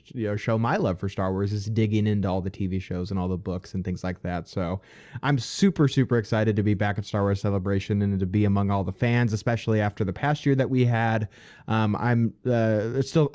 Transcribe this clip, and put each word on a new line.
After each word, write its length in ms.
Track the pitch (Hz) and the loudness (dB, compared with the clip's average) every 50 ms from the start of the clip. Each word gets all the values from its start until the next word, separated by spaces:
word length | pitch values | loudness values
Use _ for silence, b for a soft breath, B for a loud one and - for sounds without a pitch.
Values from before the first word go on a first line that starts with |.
| - - - | -16 -12 -8
you 100 | 123 110 | -4 -4
know, 100 | 104 104 | -2 -2
show 220 | 101 - 123 113 | -2 0 0 0
my 200 | 110 113 123 165 | 2 2 0 0
love 220 | 220 165 101 87 - | 0 0 0 0 -2
for 80 | 98 | -4
Star 240 | 95 - - 95 95 | -4 -2 -2 -2 0
Wars, 220 | 95 95 101 98 107 | 0 0 0 0 -2
is 120 | 104 98 | -4 -4
digging 400 | 113 110 113 110 104 107 107 104 | -2 0 0 2 2 2 2 2
into 200 | 107 104 104 92 | 2 2 0 0
all 140 | 92 92 95 | 0 -2 -2
the 80 | 87 95 | -2 -4
T 160 | - - 98 | -4 -4 -4
V 140 | 90 95 95 | -2 -2 -4
shows 320 | - - 92 90 90 92 | -4 -4 -4 -4 -4 -2
and 80 | 98 95 | -2 -2
all 80 | 90 | -2
the 100 | 90 92 | -2 -2
books 380 | 85 - 95 87 90 - - - | -4 -4 -6 -6 -6 -8 -8 -8
and 100 | 92 87 | -6 -4
things 180 | 92 90 - - | -4 -6 -4 -4
like 200 | 90 90 - - | -6 -6 -6 -6
that. 240 | 90 90 87 82 | -6 -6 -6 -8
So 340 | - - 98 90 85 95 95 B B B B B B B B | -6 -6 -4 -4 -4 -4 -6 B B B B B B B B
I'm 160 | - 139 143 | -2 0 0
super, 500 | 123 - - - - 196 196 - - 147 | 0 -2 -6 0 2 2 2 4 4 2
super 300 | 131 - 135 123 - 123 | 4 4 2 2 2 2
excited 380 | 117 104 - 117 107 110 113 104 | 0 0 0 0 2 2 2 2
to 80 | 107 101 | 2 2
be 100 | 107 104 | 2 2
back 240 | 98 107 104 98 | 2 0 -2 -2
at 80 | 110 101 | -4 -6
Star 160 | - - 104 | -4 0 0
Wars 180 | 101 101 98 98 | 2 2 0 0
Celebration 600 | - 104 101 98 92 98 98 98 - - 104 101 | 0 -2 -2 0 0 0 0 0 0 0 0 0
and 180 | 101 101 98 92 | 0 0 0 0
to 60 | 95 | -2
be 200 | 92 98 104 104 | 0 2 2 2
among 260 | 101 98 101 101 98 | 4 2 2 2 0
all 120 | 101 98 90 | 0 0 -2
the 80 | 95 | -4
fans, 400 | 95 - 123 117 120 120 120 107 | -4 -2 0 2 2 2 2 0
especially 480 | 110 104 - 123 117 107 - 113 110 107 | 0 -2 -2 -2 -4 -2 0 0 0 2
after 240 | 104 104 - - 104 | 0 0 -2 -2 -4
the 80 | 92 | -4
past 320 | 92 - 143 147 147 - - | -4 -2 -2 -2 -2 0 0
year 120 | 143 139 | 2 2
that 160 | 131 127 104 | 2 2 0
we 140 | 131 127 123 | 2 2 2
had. 440 | 120 117 113 113 113 113 110 107 B B B B B B B B | 2 2 2 2 2 0 0 -2 B B B B B B B B
Um, 280 | - 110 110 110 104 101 | -2 0 2 2 2 0
I'm, 360 | - 95 123 120 117 117 107 - _ - | 0 0 2 2 2 2 0 -2 _ -2
uh, 500 | 123 120 117 113 110 110 107 104 117 - | 0 2 2 2 2 2 2 0 0 -2
it's 120 | 135 127 - | -2 -4 0
still 180 | - 160 147 139 | 2 2 2 2